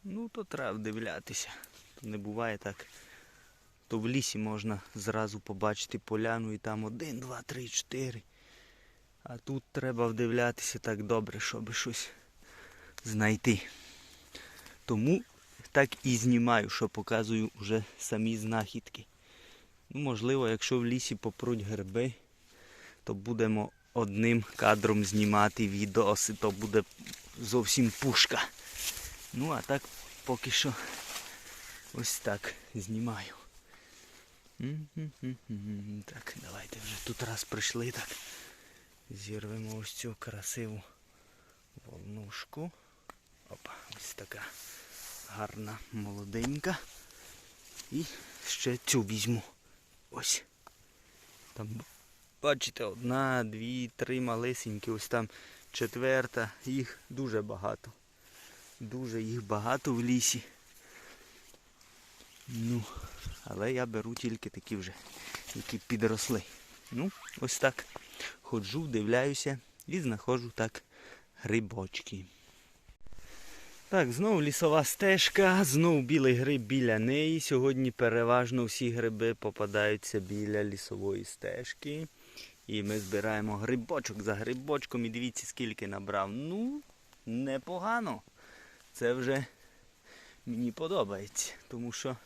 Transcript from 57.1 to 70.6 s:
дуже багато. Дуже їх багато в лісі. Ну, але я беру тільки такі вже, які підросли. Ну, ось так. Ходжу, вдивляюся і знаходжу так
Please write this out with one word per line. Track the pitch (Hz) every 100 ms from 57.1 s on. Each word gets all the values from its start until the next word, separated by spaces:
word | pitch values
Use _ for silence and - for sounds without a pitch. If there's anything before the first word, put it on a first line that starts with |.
дуже | 120 135 110
багато. | 104 101 101 107 113 - _ _ - - - - - -
Дуже | 113 127 127 113
їх | 110 120
багато | 104 104 113 135 151
в | 120
лісі. | 120 127 - 117 - - - - - - - - - - - - _ _ - - - - - - -
Ну, | 117 117 120 107 - - - - -
але | - 95 110
я | 127 123
беру | 110 107
тільки | 120 120 113 104
такі | - - 104
вже, | 90 - - - - - -
які | 117 - 107
підросли. | - 117 110 110 - 110 - - - - -
Ну, | 120 185 - - -
ось | 127 -
так. | 135 - - - - - - -
Ходжу, | - 113 98 135
вдивляюся | 156 117 107 120 139 139 143 135 - _ -
і | 180
знаходжу | 139 107 - 127 120
так | -